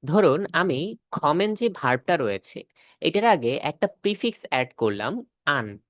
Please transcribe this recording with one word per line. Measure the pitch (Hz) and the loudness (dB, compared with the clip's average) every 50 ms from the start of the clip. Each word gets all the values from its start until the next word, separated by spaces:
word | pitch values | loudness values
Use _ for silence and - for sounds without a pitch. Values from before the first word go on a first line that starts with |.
| - | -4
ধরুন, | 135 156 208 202 160 131 160 202 - - | 2 2 4 6 6 4 4 0 -2 0
আমি | 156 180 190 139 131 156 208 226 226 _ _ | 0 0 0 0 -2 -4 -6 -8 -12 _ _
কমেন | - - - 147 151 175 196 214 214 | -10 -2 0 2 2 2 2 0 0
যে | 208 233 233 | -2 -2 -4
ভার্বটা | 185 - - 127 127 127 _ - 180 | -4 0 0 0 0 0 _ 0 0
রয়েছে, | 160 135 107 98 98 - - - - - _ _ _ _ _ _ _ - | 0 0 -2 -2 -4 -6 -12 -16 -16 -18 _ _ _ _ _ _ _ -4
এটার | - - 202 208 | 0 0 2 4
আগে | 233 214 165 120 117 131 139 | 4 4 4 2 0 -2 0
একটা | - 147 151 _ - 196 - | -4 -6 -4 _ -4 -4 -4
প্রিফিক্স | _ _ 202 208 202 - 233 220 - - - | _ _ -4 -4 0 -2 -4 -4 -4 -8 -4
অ্যাড | - 131 127 127 _ | -2 -2 -2 -2 _
করলাম | - 117 110 101 101 104 120 175 247 - _ _ _ _ | -2 -2 0 0 0 -4 -4 -6 -6 -10 _ _ _ _
আন। | - 147 139 113 107 101 101 _ _ | 0 0 0 -2 -6 -10 -14 _ _